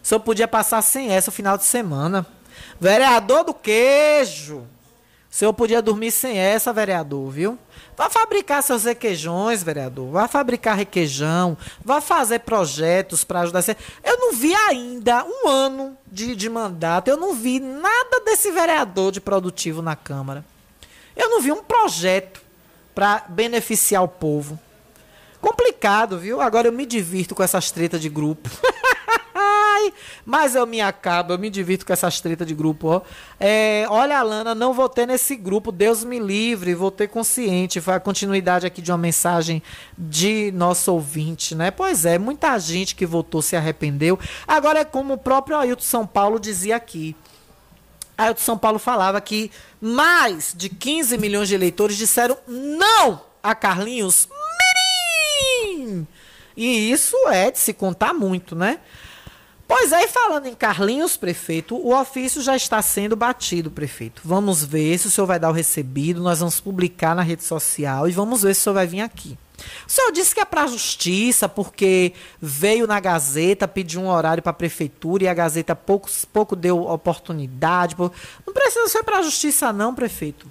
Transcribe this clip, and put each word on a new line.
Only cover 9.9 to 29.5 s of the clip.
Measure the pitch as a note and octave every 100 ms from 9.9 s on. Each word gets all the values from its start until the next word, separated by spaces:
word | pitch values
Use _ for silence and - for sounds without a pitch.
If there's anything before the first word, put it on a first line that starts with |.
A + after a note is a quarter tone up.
| C3 B2+
Vá | E3 A3+
fabricar | C#4+ C4 A#3+ A3+ G3+
requeijão. | G3+ F#3 D#3 C3+ D3+ E3+ F3+ D#3 - -
Vá | A3 D4
fazer | D4 E4+ A#3 A#3
projetos | - A3 E3 C#3 D#3+ F3+ F#3 E3
pra | - F3+
ajudar. | F3 F3+ F3+ G#3+ - -
Eu | - B4
não | B4
vi | B3 D4
ainda | G4 G#4+ B3+ A#3+ B3 A3 A#3+
um | B3+ B4+ A4+
ano | C4+ C4+ C4+ C4+ C4+ -
de, | F#3+ A#3 A3+
de | A3
mandato. | A3+ G#3+ E3+ E3 F3 G#3+
Eu | D4
não | F#4
vi | C4+ A#3+ B3+
nada | C4 C#4 F#4 A#4 B4+ B4
desse | G#4+ A4 G#4
vereador | F4 E4+ D#4 A#3 F#3 F#3+
de | F#3+
produtivo | - G3 F3+ F3 E3+ D#3+
na | E3 D3+
Câmara. | - C#3 C3+ C#3 - _ _ _ - - - -
Eu | A4+
não | A#4
vi | C4+
um | D#4
projeto | - A#4 G#4 D#3+ F3+ F#3+ F#3+ - _ _ _ _ _
pra | - G3+ G#3 -
beneficiar | F3 A#3 A#3 A3 A3 - G3+
o | F3+
povo. | - D#3 D3 C#3+ D#3 _ _ _ _ - - - -
Complicado, | G4+ A4+ A#4+ - G#3+ G3+ A3+ F#3
viu? | F#3 B3
Agora | B3+ A3 A#3
eu |
me | A#3
divirto | C4+ A#3 E3+ F#3 F3
com | G3
essas | F#3 F#3 -
tretas | E3+ E3 E3+
de | D#3
grupo. | D3+ D3+ D#3 -
<laughs> | - B4+ - B4+ - - A4+ - F4+
Ai, | G4+